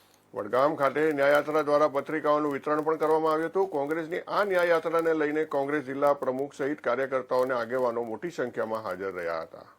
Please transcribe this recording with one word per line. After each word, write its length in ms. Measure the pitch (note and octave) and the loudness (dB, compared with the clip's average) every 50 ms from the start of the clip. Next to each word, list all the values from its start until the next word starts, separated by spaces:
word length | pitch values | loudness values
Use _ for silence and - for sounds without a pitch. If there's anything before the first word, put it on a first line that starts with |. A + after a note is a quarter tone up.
| _ _ _ _ _ _ - | _ _ _ _ _ _ -10
વડગામ 400 | - G#2 G#2 G#2+ B2 C3+ D3+ D#3+ | -8 -6 0 2 2 2 2 2
ખાતે 380 | C3+ C#3 C3+ B2 D3 D3+ D#3+ D#3 | 2 0 0 2 2 0 0 2
ન્યાય 180 | C#3 C#3 C#3 | 2 4 4
યાત્રા 320 | D3 D3 C#3+ D3+ D3+ D#3 D3+ | 4 4 4 2 0 0 2
દ્વારા 260 | C#3+ D3 D3 D3+ D3+ | 2 4 4 4 4
પત્રિકાઓનું 640 | C3 C#3 C3 - D3+ D#3 C#3 D3+ D3 D3 D3+ D3 C#3 | 2 0 -2 -2 -4 -2 0 2 2 2 2 0 -2
વિતરણ 280 | C3+ C3+ D3+ D3+ D#3 | -2 -2 0 0 0
પણ 160 | D3+ D#3 D#3+ | 2 0 0
કરવામાં 360 | D#3 D#3+ D#3 D#3+ D#3 D#3 D#3+ D#3 | 0 2 2 2 2 2 2 0
આવ્યું 160 | D#3 D#3+ D#3+ | 0 -2 -2
હતું. 200 | D#3+ F#3+ G3 F#3+ | 0 0 0 0
કોંગ્રેસની 500 | D#3+ D3 C#3 C#3+ D#3 E3 D#3+ D#3 E3+ F3+ | 0 -2 -2 -2 -2 -4 -4 -6 -8 -8
આ 260 | - - - E3+ G#3 | -6 -4 -2 0 0
ન્યાય 220 | G3+ F#3+ F3+ F3 | 2 2 2 4
યાત્રાને 480 | F3 E3+ E3 E3 E3+ D#3+ E3 E3 E3 D#3+ | 4 2 2 2 2 0 2 2 2 2
લઈને 300 | D#3 D3+ D3 D3 D#3 D#3 | 2 0 0 0 0 -2
કોંગ્રેસ 400 | D#3 - C#3 C#3 C#3 D3 D3+ C3+ | 0 -2 -2 0 0 -2 -2 -2
જિલ્લા 300 | B2+ C3+ C#3 C#3+ C#3+ C#3+ | -4 -2 0 2 2 2
પ્રમુખ 400 | C#3 - B2+ B2+ C3 C#3 C#3+ - | 2 0 -2 -2 -2 -4 -6 -6
સહિત 260 | - C#3+ C#3 D3+ D3 | -4 -4 -4 -4 -2
કાર્યકર્તાઓ 600 | - B2 A#2+ B2 C3+ C3 C3+ C3 B2 - C3+ C3 B2+ | -2 -2 0 0 0 0 -2 -2 -2 0 0 0 2
અને 120 | C3 C3+ | 2 0
આગેવાનો 500 | A#2+ A#2 A2+ B2 C3 B2+ A#2+ A2+ A#2 A#2+ | -2 -2 -2 -2 0 0 0 0 -2 -4
મોટી 260 | A2+ A2 G#2 - E3+ | -4 -6 -8 -8 -8
સંખ્યામાં 540 | D#3+ - C3+ B2 G#2+ A#2+ A2+ A2 A2 A2 A2 | -6 -4 -6 -4 -4 -4 -4 -4 -4 -4 -4
હાજર 280 | G#2 F#2 F2+ G2 G2 F2+ | -6 -6 -4 -6 -6 -6
રહ્યા 280 | F2+ F2 E2 E2 E2 | -4 -4 -4 -4 -4
હતા. 240 | D#2+ - - - - - - | -6 -10 -14 -18 -20 -20 -20